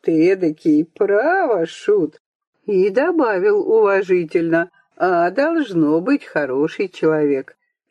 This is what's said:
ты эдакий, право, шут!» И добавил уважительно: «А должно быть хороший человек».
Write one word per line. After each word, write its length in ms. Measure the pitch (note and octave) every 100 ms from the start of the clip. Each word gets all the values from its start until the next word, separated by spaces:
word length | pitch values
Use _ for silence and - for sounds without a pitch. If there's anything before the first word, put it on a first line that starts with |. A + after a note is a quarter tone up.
ты 300 | - D#3+ F3
эдакий, 540 | F#3+ E3+ D#3 D#3 D3+ E3
право, 800 | - G3+ G3+ D4 F#4+ D#4 G3 E3
шут!» 540 | - - G#3 D3+ - _ _ _ _ -
И 240 | F#3+ G3
добавил 720 | G#3+ E4 E4 A#3+ F#3 G3+ G3+
уважительно: 1120 | - A3 G3+ G3 F#3 F#3 D#3+ F3 E3 E3 E3+ _ _ -
«А 340 | F3+ F3 F3
должно 720 | F#3+ D4+ E4 A#3 E3+ D3 D#3+
быть 240 | G3+ C#4+ -
хороший 600 | D#3 C3+ C3+ D#3 - F#3+
человек». 680 | - D#3+ D#3 D3 C3+ - - _ _ _